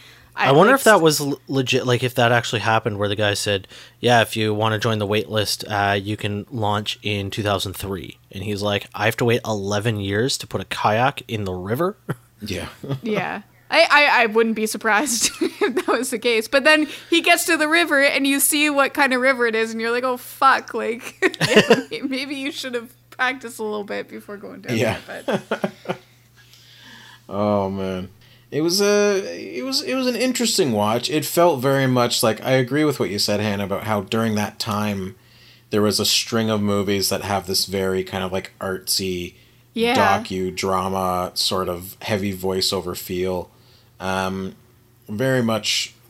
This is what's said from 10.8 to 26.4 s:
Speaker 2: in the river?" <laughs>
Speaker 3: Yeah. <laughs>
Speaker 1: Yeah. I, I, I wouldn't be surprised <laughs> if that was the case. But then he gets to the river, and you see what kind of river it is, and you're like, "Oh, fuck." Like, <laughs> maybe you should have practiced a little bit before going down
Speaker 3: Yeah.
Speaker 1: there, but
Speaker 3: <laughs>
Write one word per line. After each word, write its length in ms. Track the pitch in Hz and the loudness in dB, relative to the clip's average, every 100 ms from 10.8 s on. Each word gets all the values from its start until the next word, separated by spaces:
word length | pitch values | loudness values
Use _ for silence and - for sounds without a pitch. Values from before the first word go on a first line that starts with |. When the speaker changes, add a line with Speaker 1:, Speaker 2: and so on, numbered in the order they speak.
| 110 110 135 - - | 0 2 0 -2 -8
Speaker 2:
in 160 | 107 | -6
the 80 | 95 | -4
river?" 440 | 90 95 127 185 - - - | -6 -4 -2 -2 -4 -10 -10
<laughs> 220 | _ - | _ -16
Speaker 3:
Yeah. 280 | 104 90 - - 139 | -10 -8 -10 -12 -8
<laughs> 160 | 135 | -6
Speaker 1:
Yeah. 400 | 220 202 180 214 - _ - | -4 -4 -4 -8 -12 _ -2
I, 120 | 302 285 | 2 6
I, 320 | 285 285 226 | 6 6 4
I 20 | 226 | 4
wouldn't 280 | 220 226 | 2 2
be 120 | 214 214 | 0 -4
surprised 640 | 233 226 208 277 226 - - | -2 0 2 0 -2 -2 -2
<laughs> 40 | |
if 340 | 339 - 349 | -4 0 -2
that 140 | 262 359 | 0 0
was 220 | 247 262 | -2 -2
the 80 | 233 | -2
case. 280 | 240 220 226 | 0 0 2
But 180 | 277 | 2
then 240 | 294 311 294 - - | 4 4 2 -6 0
he 140 | 339 | 2
gets 240 | 359 339 359 | 4 2 4
to 100 | 311 | 2
the 100 | 302 | 4
river, 340 | 339 320 277 | 2 4 4
and 240 | 277 277 269 | 4 2 2
you 120 | 277 | 2
see 300 | - 294 302 | 2 2 2
what 240 | 277 269 | 2 0
kind 220 | 302 269 | 2 2
of 60 | 254 | 2
river 240 | 269 247 233 | 2 2 0
it 80 | |
is, 160 | 220 226 | 0 -2
and 80 | 226 | -2
you're 100 | 233 | -2
like, 140 | 247 | -2
"Oh, 140 | 254 247 | -2 -4
fuck." 560 | - - 269 247 - | -8 2 4 4 0
Like, 420 | 226 214 240 - - 381 - 147 226 - 240 - | -6 -4 -6 -10 -2 -2 0 4 4 6 2 2
<laughs> 0 | 156 269 | -8 -6
maybe 280 | 262 277 277 | -6 -6 -6
you 140 | 277 | -8
should 220 | - 262 | -8 -8
have 160 | 240 233 - _ | -8 -10 -20 _
practiced 480 | - 254 262 233 - | -4 -4 -4 -12 -10
a 40 | |
little 220 | 214 208 | -6 -6
bit 240 | 202 202 - | -6 -8 -10
before 260 | 220 214 202 | -16 -16 -16
going 240 | 202 98 | -16 -14
down 140 | - 113 | -6 0
Speaker 3:
Yeah. 220 | 110 101 - | 0 -2 -10
Speaker 1:
there, 360 | - - 208 - | -10 -4 -4 -4
but 240 | 220 202 - | -6 -6 -8
Speaker 3:
<laughs> 180 | - - _ _ _ _ | -10 -10 _ _ _ _